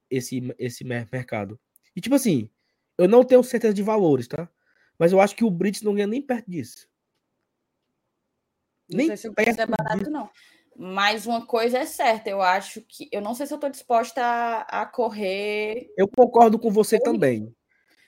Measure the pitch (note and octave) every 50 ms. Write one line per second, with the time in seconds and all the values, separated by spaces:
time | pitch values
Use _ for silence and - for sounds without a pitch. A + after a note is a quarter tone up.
0 | _ - - C3 B2 - C3+ B2+ B2 B2 - - B2 B2 B2 - - B2+ B2 A#2+
1 | A#2+ - - C3 B2 - A#2+ G#2+ G2+ G2 G#2+ - _ _ _ _ _ _ _ F3+
2 | - A3+ C#4 C#4 - A3+ D#3+ B2 G#2 - _ _ _ _ _ _ _ _ _ -
3 | F3+ F3+ A3 B3 B3+ B3 C4 B3 B3 B3 - A3 - A3 G3+ G3+ G3+ G#3+ A3 G#3+
4 | G3 D#3+ C#3+ B2 A#2 - - - F3 - _ _ _ _ _ _ _ _ _ -
5 | E3 E3+ F#3+ F#3+ G3 G3+ - - A#3 A3+ F3 E3+ F3+ G#3 G3+ - G#3+ G#3+ G3+ G3+
6 | G#3 G3+ A3 C4+ C#4 - B3 A3+ A3 G3 F3+ D#3+ A#2 - - - - _ _ _
7 | _ _ _ _ _ _ _ _ _ _ _ _ _ _ _ _ _ _ _ _
8 | _ _ _ _ _ _ _ _ _ _ _ _ _ _ _ _ _ - D3 G3
9 | C#4+ D#4+ G#3+ G3+ - A3+ - - G#3+ A3+ A3+ A3 A3+ A3+ A#3 G#3+ G#3+ A3 G#3+ G3
10 | G3 D4+ D4+ C#4+ G#3+ - _ _ _ _ _ _ _ _ _ - E3 F#3 F#3 G3
11 | G3+ G#3 G#3+ A3 F#3+ A3+ A#3 A3+ - - - A3+ A3+ B3 A#3+ B3+ D#4 D4+ - -
12 | D4 B3+ A3 G#3+ - A3 G3 G3 F#3+ F3+ F#3 G3 G3 - - A3 - _ - -
13 | - - - G3+ G3+ G#3 A#3+ A#3+ C#4+ D4 D4 D4 D4 C#4 C4 - - - B3 A3+
14 | A#3+ A#3+ - C#4 A#3+ A#3+ A#3+ A#3 A#3 A#3 A3+ A3 - - - G3+ G#3+ - - -
15 | A3+ A3+ G#3+ G#3 G#3 F#3 F#3+ G3+ G3+ G#3 G#3 G#3+ G#3+ G#3+ A3 B3 - - - -
16 | G3 G3 - - B3 A#3+ B3 A#3 A#3+ A3+ G#3+ A3 - A#3 G3 A3 G#3 - A3+ G#3
17 | - E3+ D#3+ G3 D#3 C3+ A#2+ G#2+ G#2+ A#2 - _ _ _ _ _ _ _ _ _
18 | _